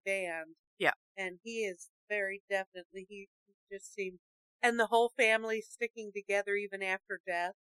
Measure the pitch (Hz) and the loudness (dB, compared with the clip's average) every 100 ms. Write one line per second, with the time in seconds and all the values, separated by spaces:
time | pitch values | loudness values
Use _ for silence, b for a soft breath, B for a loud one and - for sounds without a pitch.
0 | 190 196 175 165 160 - _ - 170 - | -4 -2 -2 -6 -10 -18 _ 0 2 2
1 | _ 196 185 180 226 226 202 175 - _ | _ -10 -10 -10 -8 -4 -4 -4 -14 _
2 | - 208 196 202 - 196 190 185 175 190 | -4 -2 -2 -6 -4 -4 -4 -10 -16 -14
3 | 190 202 196 _ _ _ - 196 - - | -14 -16 -20 _ _ _ -14 -14 -10 -8
4 | 185 185 _ _ _ _ 240 233 214 226 | -8 -8 _ _ _ _ 2 4 4 6
5 | 240 - 220 220 220 220 - - 233 233 | 4 4 4 4 2 -4 -6 -8 -8 -8
6 | 208 202 202 202 202 202 202 196 190 190 | -10 -8 -2 -2 0 -2 -4 -6 -4 -4
7 | - 190 190 175 175 - | -6 -10 -4 -2 -2 -6